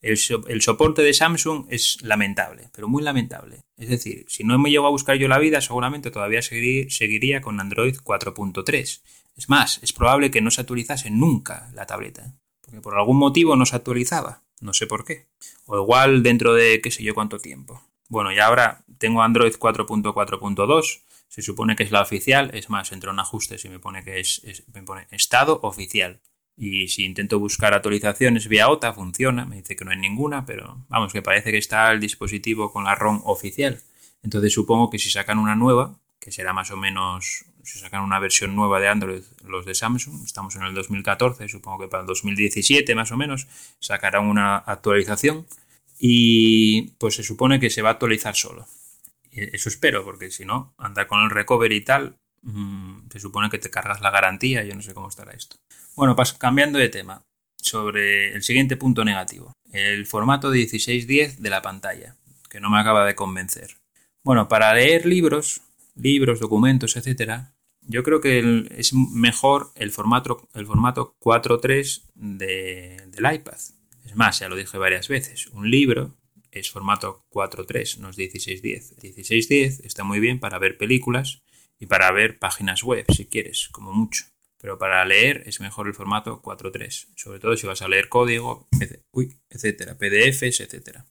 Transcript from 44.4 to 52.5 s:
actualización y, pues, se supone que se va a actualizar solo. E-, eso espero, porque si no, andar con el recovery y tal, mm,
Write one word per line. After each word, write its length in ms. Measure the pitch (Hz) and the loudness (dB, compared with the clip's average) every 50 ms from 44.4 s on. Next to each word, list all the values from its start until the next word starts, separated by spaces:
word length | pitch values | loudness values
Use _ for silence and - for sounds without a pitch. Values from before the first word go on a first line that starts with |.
| 101 101 101 98 | 2 2 0 -2
actualización 880 | - - 104 - - 107 101 101 95 98 104 101 - 143 156 156 - _ - - _ _ _ _ _ _ _ - | -4 -6 -10 -4 0 2 2 2 2 0 -4 0 0 0 0 -2 -10 _ -20 -20 _ _ _ _ _ _ _ 0
y, 920 | - 123 120 120 117 117 113 113 113 113 113 110 110 107 107 110 - - _ _ | 2 4 6 6 6 6 6 6 8 8 8 6 6 6 4 2 0 -4 _ _
pues, 160 | - 110 104 | -4 -4 -4
se 80 | - 110 | -4 -6
supone 380 | - 110 107 131 131 135 135 | -10 -4 0 2 2 4 4
que 100 | 117 113 | 2 0
se 100 | - - | 0 2
va 80 | 107 110 | 0 0
a 40 | 113 | 0
actualizar 440 | - - 117 110 107 - 110 101 | 2 0 0 0 0 -2 -4 -4
solo. 300 | - - - 87 82 - - - - - - - _ _ - _ _ _ _ | -4 -6 -6 -10 -18 -20 -20 -20 -20 -20 -20 -20 _ _ -20 _ _ _ _
E-, 200 | _ - 101 - - | _ -12 -10 -10 -8
eso 160 | 101 - 110 | -8 -6 -6
espero, 360 | 98 - - 151 123 107 95 | -6 -2 -2 0 0 0 -6
porque 260 | 98 95 95 95 95 | -6 -14 -16 -16 -14
si 140 | - - 98 | -14 -14 -8
no, 300 | 95 107 131 131 - _ | -6 -6 -6 -6 -8 _
andar 300 | _ - 104 101 101 101 | _ -14 -8 -4 -4 -4
con 160 | - 104 104 107 | 0 2 2 2
el 80 | 107 | 2
recovery 460 | 104 104 104 - 127 120 117 110 107 | 2 -2 0 2 2 4 4 2 2
y 40 | 104 | 0
tal, 380 | 101 - 131 139 139 131 - _ _ _ _ _ _ | 0 0 0 0 0 -4 -12 _ _ _ _ _ _
mm, 680 | 127 | -14